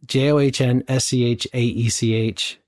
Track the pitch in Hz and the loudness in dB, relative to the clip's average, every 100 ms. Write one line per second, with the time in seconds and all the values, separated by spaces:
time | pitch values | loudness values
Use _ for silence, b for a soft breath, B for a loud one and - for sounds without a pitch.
0 | - 135 143 147 139 - 127 123 - 131 | -4 0 2 4 2 2 0 0 0 -2
1 | - 127 120 120 - 127 117 113 117 - | 0 0 0 0 -4 -2 -2 0 -2 0
2 | 113 110 110 - - - | 0 0 -2 -4 -8 -10